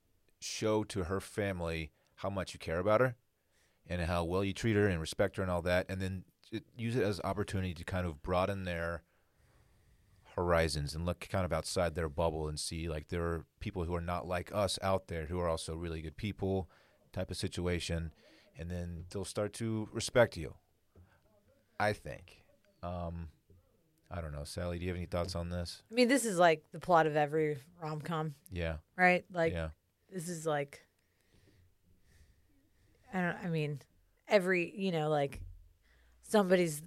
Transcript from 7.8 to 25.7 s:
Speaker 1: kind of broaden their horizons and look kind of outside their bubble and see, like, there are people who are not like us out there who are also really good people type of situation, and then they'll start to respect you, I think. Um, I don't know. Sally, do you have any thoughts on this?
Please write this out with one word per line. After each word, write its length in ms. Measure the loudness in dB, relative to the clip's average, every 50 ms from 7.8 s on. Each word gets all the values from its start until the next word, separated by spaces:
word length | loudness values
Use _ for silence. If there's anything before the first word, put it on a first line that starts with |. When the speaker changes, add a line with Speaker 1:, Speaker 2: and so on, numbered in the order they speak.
| -8
Speaker 1:
kind 220 | -4 -4 -2 -2
of 160 | -2 -4 -6
broaden 420 | -4 0 2 2 2 2 0 -2 -4
their 400 | -4 -4 -2 -4 -4 -6 -8 -10 _ _ _ _ _ _ _ _ _ _ _ _ _ _ _ _ _ _ _ _ _ _ -20 _ -8 -4
horizons 600 | -2 0 4 4 4 4 2 0 -2 -4 -4 -6
and 100 | -4 -4
look 220 | -4 -4 -4 -6 -4
kind 160 | -2 -2 0
of 60 | 0
outside 440 | 0 -2 -2 -2 0 0 0 0 0
their 120 | -2 -4
bubble 400 | -4 -2 0 0 0 0 -2 -4
and 120 | -4 -4 -6
see, 280 | -6 -6 -6 -6 -4
like, 200 | -4 -6 -6 -6
there 160 | -4 -4 -2 -2
are 220 | -2 -2 -4 -6 -12 _ _
people 260 | -10 -6 -4 -4 -4
who 100 | -2 -2
are 60 | -4
not 260 | -2 -4 -4 -4 -4
like 240 | -4 -4 -4 -4 -4 0
us 260 | 0 0 0 0 0
out 260 | 0 0 0 0 -2
there 180 | -4 -6 -6 -4
who 140 | -4 -2 0
are 100 | 0 0
also 260 | 0 -2 -4 -6 -8
really 260 | -6 -6 -6 -6 -6
good 140 | -8 -10 -8
people 540 | -6 -6 -6 -4 -2 0 0 0 0 -2 -4 -10 -20 _ _ _ _ _ _
type 200 | -8 -6 -6 -6
of 60 | -6
situation, 760 | -6 -6 -6 -4 -2 -2 0 0 -2 -2 -2 -4 -4 -4 -6 -10 _ _ -20 -20 -20 _ _ _
and 120 | -12 -10 -8
then 360 | -6 -6 -6 -6 -8 -10 -10 -10
they'll 160 | -8 -8 -8
start 260 | -6 -4 -4 -4 -4 -4
to 360 | -4 -4 -2 -2 -2 -4 -4
respect 460 | -6 -6 -6 4 6 6 6 6 4
you, 160 | -2 -8 -10 -12 -16 _ _ _ _ _ _ _ -20 -20 _ _ _ _ _ _ _ _ _ _ _ _ _ _ 0
I 120 | 0 0
think. 520 | 0 -2 -6 -12 -12 -12 -16 -20 -20 -20 -20 _ _ _ _ _ _ _ -10
Um, 460 | -8 -6 -6 -6 -6 -6 -8 -10 -12 -14 _ _ _ -20 -20 _ _ _ _ _ _ _ _ _ -12
I 100 | -10 -8
don't 100 | -8 -8
know. 120 | -8 -10 -10
Sally, 340 | -8 -8 -6 -6 -4 -4
do 80 | -4 -4
you 60 | -4
have 60 | -4
any 100 | -4 -6
thoughts 280 | -4 -4 -2 -2 -2 -4
on 140 | -6 -6 -4
this? 320 | -4 -6 -6 -6